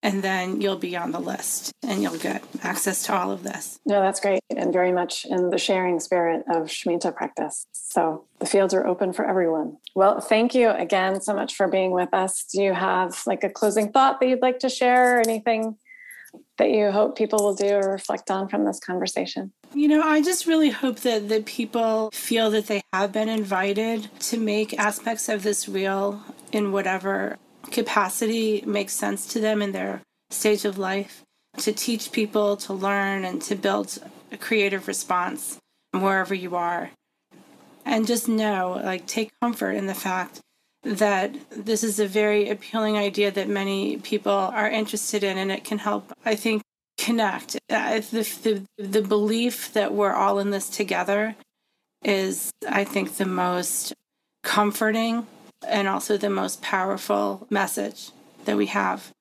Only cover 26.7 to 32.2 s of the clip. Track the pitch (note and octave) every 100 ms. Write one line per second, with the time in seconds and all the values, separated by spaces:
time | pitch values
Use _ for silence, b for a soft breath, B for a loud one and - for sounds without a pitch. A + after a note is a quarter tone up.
26.7 | G3 F#3+ F#3 F#3+ G3 G3 - _ _ -
27.7 | - G#3+ - A3 - A3 A3+ A3 G#3+ G#3+
28.7 | G#3 G3 - G#3 G3+ - A#3 G#3+ G#3+ G3+
29.7 | F#3+ F#3+ F#3+ - _ _ - G#3+ G#3 G#3
30.7 | F#3+ F#3+ G3 G3 - _ _ _ - -
31.7 | G#3+ - A3+ - -